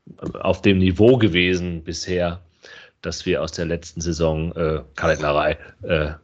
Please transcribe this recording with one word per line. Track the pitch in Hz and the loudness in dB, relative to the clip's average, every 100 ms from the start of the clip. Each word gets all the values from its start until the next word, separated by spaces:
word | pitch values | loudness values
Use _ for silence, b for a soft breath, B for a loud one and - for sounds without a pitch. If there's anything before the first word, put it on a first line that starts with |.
| - - - | -20 -12 -10
auf | - 95 92 | -4 -2 2
dem | 101 92 | 4 4
Niveau | 92 90 113 127 | 4 6 6 6
gewesen | 107 87 90 90 90 85 | 4 4 2 0 -2 -8
bisher, | 82 87 - 90 87 90 _ B B B B _ | -10 -10 -4 -2 -2 -4 _ B B B B _
das | 85 - | -10 -6
wir | 90 78 | -2 -2
aus | 80 | -2
der | - | -6
letzten | 82 82 - 85 | -4 -4 -6 -8
Saison, | 85 80 82 78 85 | -4 0 0 0 -4
äh, | 82 80 76 - | -2 -2 -4 -8
Karl | - 82 76 | -4 -2 0
Larrey, | 73 73 76 76 B - | 0 0 0 -4 B -14
äh, | - 78 76 76 | -6 -4 -4 -8